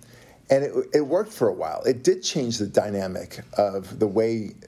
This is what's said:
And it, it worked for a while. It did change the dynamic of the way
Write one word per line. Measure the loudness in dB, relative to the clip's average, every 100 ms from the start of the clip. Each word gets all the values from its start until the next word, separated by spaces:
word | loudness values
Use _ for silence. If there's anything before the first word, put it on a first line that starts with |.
| -20 -20 -20 -20 2
And | 2
it, | 2 -2 0
it | 0
worked | 2 0 -2
for | 0 0
a |
while. | 0 -4 -2
It | 0 2
did | 2 2
change | 0 -2 -2 -2
the | 0
dynamic | 0 0 -2 -4 -6 -10 -14 -6 0
of | 0 0 -8 -2
the | 0
way | 2 2 0 -6 -12